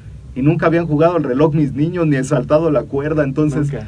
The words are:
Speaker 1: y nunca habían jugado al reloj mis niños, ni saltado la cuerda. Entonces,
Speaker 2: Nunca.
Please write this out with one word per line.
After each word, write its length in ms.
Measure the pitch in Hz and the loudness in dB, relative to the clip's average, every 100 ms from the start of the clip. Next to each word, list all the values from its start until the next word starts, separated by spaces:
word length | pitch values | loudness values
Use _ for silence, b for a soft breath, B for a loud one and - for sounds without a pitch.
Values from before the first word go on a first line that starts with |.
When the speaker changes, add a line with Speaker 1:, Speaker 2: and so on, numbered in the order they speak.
| B B - 127 | B B -12 0
Speaker 1:
y 60 | |
nunca 240 | 143 170 170 | 0 2 2
habían 200 | 170 160 | 0 0
jugado 300 | 151 165 170 | 2 2 2
al 80 | |
reloj 300 | 123 127 156 156 | 0 2 2 2
mis 160 | 139 | 0
niños, 360 | 120 160 180 160 | 0 -2 0 0
ni 140 | 139 120 | 0 0
saltado 460 | 123 135 151 165 | -2 2 2 2
la 120 | 131 | 0
cuerda. 400 | 104 139 147 156 | -2 -4 -2 -2
Entonces, 480 | 139 143 151 151 143 | -2 0 0 0 -4
Speaker 2:
Nunca. 160 | 123 | -4